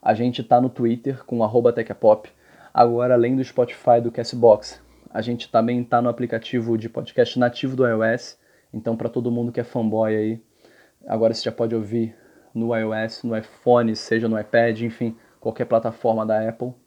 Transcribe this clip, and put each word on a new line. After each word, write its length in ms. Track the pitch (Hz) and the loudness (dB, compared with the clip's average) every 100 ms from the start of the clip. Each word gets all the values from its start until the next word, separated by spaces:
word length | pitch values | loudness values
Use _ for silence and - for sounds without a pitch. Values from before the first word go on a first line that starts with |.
A 120 | - | 0
gente 300 | 110 120 123 | 0 0 -4
tá 180 | 117 123 | 2 2
no 80 | 127 | 2
Twitter 560 | 127 120 113 131 127 | 0 -2 -2 -4 -8
com 180 | - 120 | -6 -2
arroba 300 | 110 120 120 | 0 4 2
Teca 220 | 117 113 | 2 -4
Pop. 340 | 101 110 107 - _ _ _ - | 0 4 4 0 _ _ _ -8
Agora, 400 | - 120 120 123 | 2 2 4 2
além 200 | 123 120 | 2 2
do 80 | 131 | 0
Spotify 540 | 127 - 120 - - 120 | -4 -2 -2 -2 2 2
e 40 | |
do 100 | 117 | 2
Castbox, 680 | 113 117 127 117 107 - - _ _ - | -6 -8 2 6 6 2 -20 _ _ -12
a 140 | - | -8
gente 280 | 113 120 - | -6 -6 -2
também 320 | 113 113 123 | 0 0 -2
tá 200 | 120 120 | 0 0
no 80 | 120 | 0
aplicativo 680 | 120 123 113 - 127 113 113 | -2 -4 -6 -4 -4 -2 -4
de 140 | 110 | -4
podcast 480 | 120 110 - 117 - | -10 -10 0 0 2
nativo 360 | 123 - 135 | 0 0 -8
do 120 | 131 123 | 0 0
I 80 | |
O 80 | 113 | 2
S. 340 | 113 120 - - _ _ _ | 0 -2 -6 -20 _ _ _
Então, 280 | 110 110 113 | -10 -6 -4
pra 100 | 117 | -4
todo 220 | 127 120 | -4 -4
mundo 200 | 120 117 | -2 -4
que 100 | 120 | -6
é 40 | |
fanboy 500 | 117 127 110 107 110 | -6 -4 -2 0 0
aí, 280 | 110 107 113 _ _ _ _ _ _ - | 0 -2 -4 _ _ _ _ _ _ -8
agora 260 | 113 113 | 0 0
você 120 | 113 | 0
já 80 | - | -6
pode 220 | - 117 | -4 -4
ouvir 400 | 113 104 117 113 - _ _ _ | -4 -4 -4 -4 -8 _ _ _
no 240 | 113 117 117 | -6 -4 -2
I 80 | |
O 80 | 110 | -2
S, 340 | 110 110 - 120 | -4 -6 -8 -6
no 80 | |
iPhone, 600 | 110 107 - - 123 117 107 | -6 -8 -6 4 4 4 -2
seja 320 | - 113 117 | -2 -2 0
no 100 | 110 | -4
iPad, 440 | 104 117 117 110 | 0 2 2 0
enfim, 340 | 117 113 117 113 _ _ | -6 -6 -8 -8 _ _
qualquer 240 | - 110 | -8 -6
plataforma 600 | 113 113 113 113 117 110 110 | 0 0 0 -4 -2 0 0
da 200 | 107 110 | -2 -2
Apple. 280 | 113 123 127 | -6 -10 -12